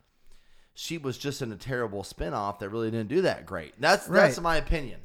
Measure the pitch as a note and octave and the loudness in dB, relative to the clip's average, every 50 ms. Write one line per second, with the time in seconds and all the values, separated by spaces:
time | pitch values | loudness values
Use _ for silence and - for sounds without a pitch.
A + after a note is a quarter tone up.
0 | _ _ _ _ _ - - - _ _ - - - _ _ - - - E3 E3 | _ _ _ _ _ -20 -20 -20 _ _ -20 -20 -20 _ _ -12 -10 -8 -8 -4
1 | C#3 C3 A#2+ - - C#3 B2+ - C3+ A2+ G#2+ F2 - B2 C3+ B2 A#2+ G#2+ G2+ G2+ | -4 -4 -4 -4 -4 -6 -4 -4 -6 -8 -8 -10 -6 -4 -2 -2 -2 -2 -4 -6
2 | G2 - - - D3+ E3+ D3 A#2 G2+ G2+ G#2 - G#2 G2 G#2+ A#2 A2+ A2+ A2 A2+ | -8 -8 -8 -6 -6 -4 -2 -2 -2 -2 -4 -4 -6 -6 -4 -2 -2 0 0 -2
3 | A2 G2+ C3+ F#3 F#3 D3+ G2 A#1+ C2+ - F#2+ E2+ D#2 C#2+ - - C3+ D#3+ G3 G3+ | -2 0 2 2 4 2 2 0 -6 -10 -10 -10 -10 -10 -8 0 4 4 4 4
4 | - - F3 - D3+ D3+ B2+ - E3+ E3+ D#3+ D3+ - - E3+ D#3+ C3+ A2+ F2+ - | 4 4 6 6 6 6 6 2 0 2 2 2 2 2 0 0 0 -4 -10 -12